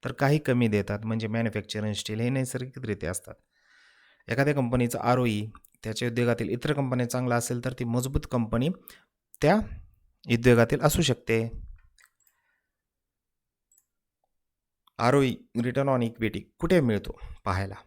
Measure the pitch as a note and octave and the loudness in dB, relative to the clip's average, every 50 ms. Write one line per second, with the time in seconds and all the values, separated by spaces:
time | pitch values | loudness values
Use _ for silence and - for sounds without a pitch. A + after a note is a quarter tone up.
0 | - C3 B2 - C#3+ C3+ D3 D#3 D3+ - B2+ B2 A#2+ A2+ G#2 G#2 G2 - G#2 G#2 | -8 -10 -4 0 2 2 2 2 2 2 2 4 4 4 2 2 0 0 -4 -6
1 | G#2+ A2 A2+ A2+ A2 G#2+ A2 A#2 A#2 A2 G#2 G#2+ F#2+ - - G#2+ G#2 G#2+ G#2 - | -4 -4 -4 -4 -4 -4 -2 -2 -2 -2 -2 -4 -8 -6 -6 -4 -4 -4 -4 -6
2 | - - G#2+ G#2+ A#2 A#2+ C3+ C3+ C3 B2+ - C3 B2+ C3+ - C3+ B2+ A2 G#2 F#2 | -6 -6 -4 -2 -2 -2 0 -2 -2 -4 -4 -8 -8 -8 -12 -10 -6 -6 -6 -4
3 | - E2 F#2 - - - - _ _ _ _ _ _ _ _ _ _ _ _ _ | -4 -6 -6 -6 -10 -12 -20 _ _ _ _ _ _ _ _ _ _ _ _ _
4 | _ _ _ _ _ - B2 B2 C#3 C#3+ D3 C#3 B2+ A#2 B2 B2+ B2 A#2+ - A#2+ | _ _ _ _ _ -6 -2 0 0 2 2 0 0 0 2 2 0 0 -2 -2
5 | - A#2+ B2 B2+ B2 A#2 G#2+ G#2 G#2+ A2 - - _ - _ _ - A2 A2 - | 0 2 2 2 2 0 0 -2 -4 -8 -12 -18 _ -20 _ _ -10 -10 -6 -4
6 | B2 A#2+ A2+ A#2+ A#2+ A#2+ A#2 A#2 A2+ F2 G2 B2 - D3 D3 C#3 C#3 B2+ B2+ B2+ | -4 -4 -2 0 0 0 0 0 -2 -4 -4 -4 -2 -2 -2 -2 -2 -2 0 -2
7 | B2 A#2+ - B2+ B2+ B2+ A#2+ A#2+ A#2 - B2+ A#2+ - C3 B2+ - B2+ A#2 A#2 B2 | -2 -2 -2 -2 -2 0 0 -2 -2 -2 -6 -4 -4 -6 -6 -6 -4 -2 -2 -2
8 | B2 C3 C#3+ D3+ D3 - - B2 A#2 A2 A#2 A#2 B2+ D#3+ F#3+ - _ - - - | -2 0 -4 -4 -4 -2 -2 -2 0 0 0 0 0 0 -2 -4 _ -20 -20 -20
9 | _ _ _ _ _ _ - - - D3 F#3+ A3 G#3 - - - - - _ _ | _ _ _ _ _ _ -6 2 4 4 4 4 2 -2 -10 -14 -16 -20 _ _
10 | _ _ _ _ - - A#2+ A#2 A#2 B2+ A#2+ A#2 A#2 A2+ - C3+ C#3 D3 - - | _ _ _ _ -2 0 0 4 6 6 8 8 6 4 2 2 2 2 2 4
11 | E3 C3+ A#2+ - - - A2+ A2+ A2+ A#2 - - - - - - _ _ _ _ | 2 2 0 -2 0 -2 0 0 0 -4 -8 -12 -14 -16 -18 -20 _ _ _ _
12 | _ _ _ _ _ _ _ _ _ _ _ _ _ _ _ _ _ _ _ _ | _ _ _ _ _ _ _ _ _ _ _ _ _ _ _ _ _ _ _ _
13 | _ _ _ _ _ _ _ _ _ _ _ _ _ _ _ _ _ _ _ _ | _ _ _ _ _ _ _ _ _ _ _ _ _ _ _ _ _ _ _ _
14 | _ _ _ _ _ _ _ _ _ _ _ _ _ _ _ _ _ _ _ - | _ _ _ _ _ _ _ _ _ _ _ _ _ _ _ _ _ _ _ 0
15 | A#2 A#2+ C3 C#3+ C3+ C3 A2+ - - _ _ A#2 A#2 B2+ A#2+ C3+ C#3 C#3 C3+ B2+ | 2 4 4 4 4 2 0 -4 -10 _ _ -2 -2 0 0 0 0 2 2 2
16 | A#2 A2+ A2+ - A2+ G#2+ - G#2 - _ _ _ - E3 F#3 F3 C#3+ A#2 G#2+ G2+ | 0 -2 -2 -2 -4 -4 -4 -4 -12 _ _ _ 0 4 4 4 6 4 2 0
17 | - - - - - - - - _ G2+ F#2 F#2+ G2 F#2+ G2 - - | -2 -6 -14 -14 -14 -16 -16 -10 _ -4 -2 -2 -2 -6 -8 -14 -18